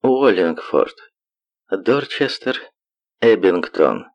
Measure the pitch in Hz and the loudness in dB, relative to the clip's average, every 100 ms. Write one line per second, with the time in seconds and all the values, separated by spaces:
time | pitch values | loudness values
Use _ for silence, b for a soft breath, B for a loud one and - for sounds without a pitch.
0 | 127 131 139 92 85 80 - - - - | 0 2 2 2 0 -4 -4 -2 -2 -4
1 | - _ _ _ _ _ _ 95 95 139 | -20 _ _ _ _ _ _ -6 -2 -2
2 | 139 - 135 - - 131 - _ _ _ | -2 -4 -4 -4 -8 -8 -10 _ _ _
3 | _ _ 117 107 92 87 - - 73 50 | _ _ 2 4 2 0 -4 0 0 0
4 | - | -10